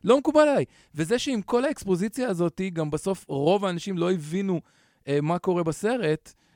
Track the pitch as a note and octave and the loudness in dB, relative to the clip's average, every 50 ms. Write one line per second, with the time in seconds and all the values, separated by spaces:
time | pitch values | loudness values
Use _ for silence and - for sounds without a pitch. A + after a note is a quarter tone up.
0 | - D3+ - F#3+ - - C#4+ D4+ D4+ D4+ C#4+ A3 C3+ - _ - _ _ - D3 | 2 4 4 4 4 4 6 6 6 6 6 2 0 -2 _ -12 _ _ -6 -4
1 | D#3+ D#3+ A3+ B3 - D4 C4 A3 G3 - A#3+ A#3+ B3+ D4+ D4 - - F#3+ F#3 E3+ | -2 0 0 -2 0 -2 -2 -4 -2 0 0 0 0 0 -2 -4 -2 -2 0 0
2 | F#3+ A3+ - - B3 B3+ F#3+ E3+ F3 E3+ - - F#3+ F#3+ F3 D#3+ D#3 D3+ C#3+ D3+ | 0 -2 -4 -4 -2 -2 0 0 0 -2 -2 -2 -6 -4 -4 -4 -4 -2 -4 -4
3 | - F#3+ G3 - - - - C3+ C#3 D#3 F#3+ G3+ G3 F#3+ F3 E3+ - G3+ F#3+ F3 | -2 -4 -4 -4 -6 -6 -4 0 2 2 2 2 2 -2 -4 -4 -6 -6 -4 -2
4 | E3 F3 F#3+ F3+ D3 D3+ D#3 F#3+ G3+ G3 F#3 D#3 - _ _ _ _ _ _ _ | 0 0 0 -2 -4 -4 -4 -4 -2 -2 -2 -2 -4 _ _ _ _ _ _ _
5 | _ - C#3+ D3 C#3+ D3+ E3+ F3 - G3 F#3 E3+ F3 E3 D3+ - - G#3 B3 B3+ | _ -2 -2 0 0 0 -2 -2 0 0 0 0 0 -2 -4 -2 -2 -2 -2 0
6 | G#3 D3+ D#3 D#3 _ - - _ _ _ _ | 0 0 -2 -2 _ -10 -20 _ _ _ _